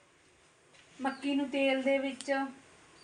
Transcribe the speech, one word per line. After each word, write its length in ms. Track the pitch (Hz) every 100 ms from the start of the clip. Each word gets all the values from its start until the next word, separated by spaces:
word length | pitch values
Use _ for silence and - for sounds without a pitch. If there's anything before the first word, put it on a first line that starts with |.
| _ _ _ _ _ _ _ - - -
ਮੱਕੀ 360 | 262 262 277 277
ਨੂੰ 120 | 269
ਤੇਲ 320 | 277 269 269
ਦੇ 140 | 262 277
ਵਿੱਚ, 340 | 269 - - 269 269 - - - - -